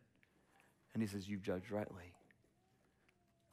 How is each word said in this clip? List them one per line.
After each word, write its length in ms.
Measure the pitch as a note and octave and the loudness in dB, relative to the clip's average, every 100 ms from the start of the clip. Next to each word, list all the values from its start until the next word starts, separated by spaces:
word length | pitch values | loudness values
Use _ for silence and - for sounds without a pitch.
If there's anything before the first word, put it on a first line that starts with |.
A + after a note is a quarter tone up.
| - - - - - - - - - | -12 -20 -20 -20 -20 -20 -20 -20 -4
And 80 | A2+ | 0
he 40 | G#2+ | 2
says, 220 | G2+ F#2+ | 0 -2
"You've 140 | G2+ | -2
judged 280 | G2+ F#2 G2 | 2 0 2
rightly." 440 | G#2 G#2 F#2 F2 - - - - _ _ - - _ - - _ _ - | 0 0 -6 -12 -18 -20 -20 -20 _ _ -20 -20 _ -20 -20 _ _ 0